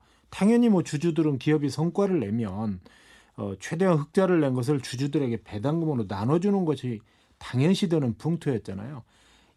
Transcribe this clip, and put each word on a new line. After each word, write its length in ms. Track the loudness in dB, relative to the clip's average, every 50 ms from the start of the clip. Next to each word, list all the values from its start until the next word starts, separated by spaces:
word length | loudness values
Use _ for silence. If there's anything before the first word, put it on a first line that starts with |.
| _ _ _ _ _ _
당연히 400 | -4 0 2 4 4 6 6 6
뭐 140 | 4 4 2
주주들은 560 | 0 -4 -2 0 0 0 2 0 0 0 0
기업이 320 | 2 2 2 2 2 -2
성과를 480 | -2 -2 -4 -2 0 0 0 2 2 0
내면, 600 | 0 0 -2 -2 -2 -4 -4 -4 -4 -4 -6 -6 -10 -18 -20 -20 _ -20 -20 -20 _ _ _
어, 180 | -8 -8 -8 -8 -10
최대한 380 | -8 -8 -2 0 2 4 4
흑자를 440 | 2 0 0 2 2 4 4 4 2
낸 120 | 2 2 0
것을 260 | 0 0 0 0 -2
주주들에게 600 | -2 -6 -6 -4 -4 -2 0 -2 -2 -2 -4 -6 -8
배당금으로 640 | -10 -8 -4 -2 -2 0 0 0 -2 -2 -2 -4
나눠주는 580 | -4 -4 -4 0 0 2 2 2 2 0 2 0
것이 340 | -2 -2 -4 -4 -8 -8 -8 -12 _ _ _ _ _ _ _
당연시되는 800 | -12 -4 0 2 2 4 2 2 2 0 0 0 0 0 -2 -4
풍토였잖아요. 840 | -4 -4 -4 -2 -2 -2 -4 -2 -4 -8 -10 -10 -10 -12 -12 -14 -16 _ _ _ _ _ _ _ _ _ _